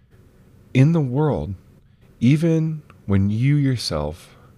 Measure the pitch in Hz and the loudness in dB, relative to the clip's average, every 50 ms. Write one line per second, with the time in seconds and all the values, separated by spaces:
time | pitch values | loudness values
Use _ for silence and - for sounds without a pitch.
0 | _ _ _ _ - - _ _ _ _ _ - - - - 131 131 156 170 170 | _ _ _ _ -20 -20 _ _ _ _ _ -20 -20 -4 2 2 4 4 4 0
1 | 147 127 120 139 156 151 120 80 73 85 95 - - - - - _ _ _ _ | -2 -2 -2 -2 -2 -2 -2 -2 -4 -6 -10 -12 -14 -20 -20 -20 _ _ _ _
2 | _ _ - _ - 120 147 156 165 170 160 160 160 160 160 151 - _ - - | _ _ -10 _ 2 2 2 2 2 0 0 0 -2 -4 -6 -8 -12 _ -20 -18
3 | - - 98 98 98 101 104 110 123 139 147 147 143 135 131 117 - - 87 76 | -4 0 0 2 2 0 0 0 0 0 2 2 0 0 -2 -2 -6 -6 -4 -4
4 | 73 73 80 - - - - - - - - | -4 -6 -8 -10 -16 -20 -20 -20 -20 -20 -20